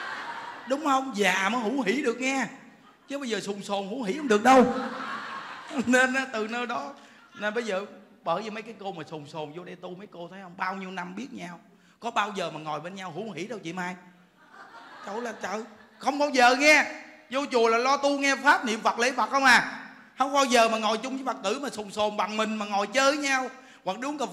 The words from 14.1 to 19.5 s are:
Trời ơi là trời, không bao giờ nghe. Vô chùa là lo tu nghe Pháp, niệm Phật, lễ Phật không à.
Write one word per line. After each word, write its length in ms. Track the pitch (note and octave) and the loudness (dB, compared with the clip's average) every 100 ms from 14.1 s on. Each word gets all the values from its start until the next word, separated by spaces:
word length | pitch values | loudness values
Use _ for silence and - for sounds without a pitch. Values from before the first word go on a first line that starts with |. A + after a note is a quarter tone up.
| - _ _ _ - - - - - G3+ | -20 _ _ _ -20 -20 -20 -20 -16 -10
Trời 80 | G#3+ | -8
ơi 80 | |
là 100 | A#3+ G#3+ | -8 -8
trời, 200 | G3 G#3 A#3 - - - | -6 -6 -8 -16 -20 -4
không 200 | A3+ C#4+ | -2 2
bao 120 | D4 | 2
giờ 260 | C4 A#3+ C4 | 6 8 8
nghe. 280 | D4 D4 - - - - - | 8 6 6 -4 -16 -20 -8
Vô 140 | C4 C#4+ | -4 0
chùa 180 | B3 A3+ | 2 4
là 100 | A3+ | 4
lo 180 | C4 C#4 | 4 2
tu 220 | C#4+ C#4+ | 2 2
nghe 180 | C#4 C4 | 2 2
Pháp, 280 | C4 D4+ C4+ | 4 4 2
niệm 160 | A3 | 0
Phật, 180 | G#3+ G#3 | 0 2
lễ 140 | B3 | 2
Phật 180 | B3+ A3 | 2 0
không 140 | C4+ | 4
à. 400 | C4+ | 8